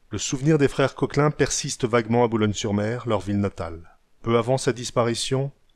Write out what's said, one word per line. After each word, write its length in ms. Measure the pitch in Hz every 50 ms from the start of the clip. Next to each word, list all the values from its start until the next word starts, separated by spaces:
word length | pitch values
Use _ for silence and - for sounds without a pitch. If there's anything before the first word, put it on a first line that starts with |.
| _ _
Le 80 | -
souvenir 400 | 104 - - - - 131 147 160
des 120 | 151 139 127
frères 260 | - - 139 127 -
Coquelin 360 | - - 120 - 139 143 151
persiste 540 | 147 - 143 - - - - 147 - - -
vaguement 400 | 120 107 120 117 107 113 120 120
à 40 | 117
Boulogne-sur-Mer, 760 | 110 110 107 107 101 - - 113 101 101 104 107 117 123 -
leur 140 | 120 110 101
ville 200 | 95 101 101 101
natale. 500 | 101 98 - - 90 82 82 82 82 - _ _ _ _ _ _ -
Peu 160 | 117 117 120
avant 180 | 113 120 131
sa 160 | 131 - - 120
disparition, 800 | 113 123 - - 131 117 117 117 110 - - 131 131 135 139 - _ _ _ _